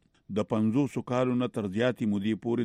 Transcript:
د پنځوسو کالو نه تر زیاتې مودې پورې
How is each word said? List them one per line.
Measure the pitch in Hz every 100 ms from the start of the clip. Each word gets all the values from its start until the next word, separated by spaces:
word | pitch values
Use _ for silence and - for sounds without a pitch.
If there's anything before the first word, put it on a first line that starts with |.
| _ _ - 101
د | -
پنځوسو | 113 110 120 139 127 -
کالو | 123 127 123
نه | 127 123
تر | 101 101
زیاتې | 123 117 113
مودې | 104 104 107
پورې | 117 120